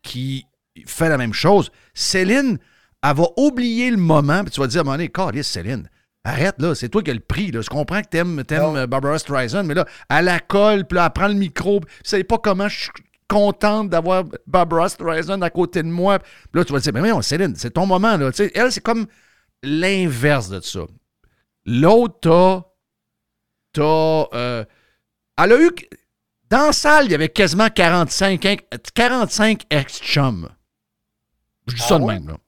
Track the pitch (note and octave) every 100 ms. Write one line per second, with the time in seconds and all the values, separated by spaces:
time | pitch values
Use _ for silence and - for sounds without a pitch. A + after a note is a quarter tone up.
0 | - B2 C3 C3+ - _ _ - - -
1 | D#3+ C#3+ A#2 - E3 G3+ - _ _ -
2 | - F#3+ F#3 C4 C4+ E3 _ _ _ _
3 | C#3 C#3+ E3+ - C#4+ B3 A#3+ A3+ B3 A3
4 | E3+ D3+ C#3+ F3 F3+ - C3+ D#3 C#3+ C3+
5 | E3+ - F3+ B2+ C3+ F#2+ F2+ B2 - _
6 | _ _ A2 B2+ F3+ - D#3+ D3 A#2+ G#3+
7 | D#3+ A#2 - C#3 G3 A#2 G#2+ C#3 D3 F#3+
8 | - E3 F3 D#3 B2+ D3+ D#3 D3 B2+ C3+
9 | C#3 D3+ - C#3 A#2+ F3 F3 D#3 E3 -
10 | - C#3 F3+ E3+ - G3+ G#3 G#3 - F3+
11 | E3 - G3 G3+ F#3 - F#3+ G3+ D#3 -
12 | - G3+ F#3 A3+ G#3+ F#3+ G3+ - - -
13 | _ _ _ G#3 G#3 - G#3 G#3+ G#3 E3+
14 | E3+ F#3 E3+ - - F#3 E3+ E3 F3+ -
15 | E3+ D#3+ E3 G3 E3+ F3+ F3 F3 D#3+ F3
16 | F#3+ F#3+ - - - D#3+ F3 C#3 - A2+
17 | G#3 F#3+ G2+ D#3 F#3 G2 A#2+ - F#3+ F#3
18 | A3 F#3+ C3+ B2+ G3+ - B3 G3 - A3+
19 | G#3+ _ _ _ _ _ C3+ D#3 F#3 G3
20 | F3 A#2+ D3 C#3 F#2 F#2+ - F#2+ D2+ -
21 | _ _ _ _ _ _ - A#2+ D#3+ A3+
22 | A#3 - E3 E3+ F#3 F#3 - _ _ _
23 | _ _ _ _ _ _ _ D#3 D3+ D#3+
24 | D#3+ D#3 - A#2 B2 A#2+ G#2+ _ _ _
25 | _ _ _ - F3+ A#3+ E4+ F4 - -
26 | _ _ _ _ _ - G3+ G3 D4 D4+
27 | B3 D3+ D#3 - F#3 E3+ A3 G#3 E3+ F3
28 | D#3+ - G3 F#3 F#3+ G3+ _ A#2+ - -
29 | B3 B3+ G#3+ - A3 G#3+ - D3+ C3+ -
30 | - D3 C#3 F#2+ E2 _ _ _ _ _
31 | _ _ _ _ _ _ - A#2+ A#2 C3+
32 | A#2 G2 D2 D2